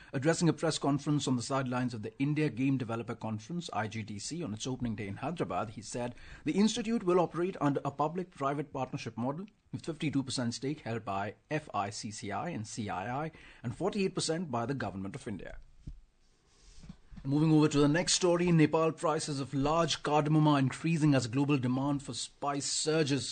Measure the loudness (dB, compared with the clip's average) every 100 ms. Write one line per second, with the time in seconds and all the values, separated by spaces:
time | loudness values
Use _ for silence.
0 | -8 -2 0 4 4 2 0 0 0 0
1 | 2 0 2 0 0 -2 0 -2 -2 -4
2 | -8 -2 0 2 0 0 0 2 0 -4
3 | -6 -6 -6 -6 -6 -8 -6 -4 -4 -4
4 | -8 -8 -8 -8 -6 -6 -6 -4 -4 -4
5 | -6 -6 -6 -4 -2 -2 -4 -6 -8 -6
6 | -6 -6 -14 -10 -2 2 2 2 -2 -2
7 | 2 4 2 0 -4 0 0 0 -2 -2
8 | -2 -2 -8 -4 -2 -2 -4 -6 -6 -6
9 | -8 -4 -4 -4 -8 _ _ -10 -8 -4
10 | -2 -2 -2 -2 -4 -4 -4 -6 -6 -6
11 | -4 -4 -4 -8 -6 -6 -4 -4 -4 -4
12 | -8 -8 -6 -4 -4 -6 -6 -6 -6 -4
13 | -4 -4 -6 -10 -20 -12 -8 -4 -2 0
14 | 0 0 -2 -2 -2 -2 -2 -2 -4 -6
15 | -8 -8 -8 -10 -10 -14 -16 -18 -16 -16
16 | -18 _ _ _ _ _ -20 -20 -18 -20
17 | -18 -12 -2 2 6 6 6 6 4 4
18 | 2 2 4 4 6 6 6 6 2 2
19 | 0 0 -2 -4 -4 0 2 4 2 0
20 | 2 2 6 6 6 6 4 0 0 4
21 | 6 6 4 2 2 2 2 0 0 -2
22 | -4 -8 -10 _ -4 -2 -2 -2 2 2
23 | 2 2 -2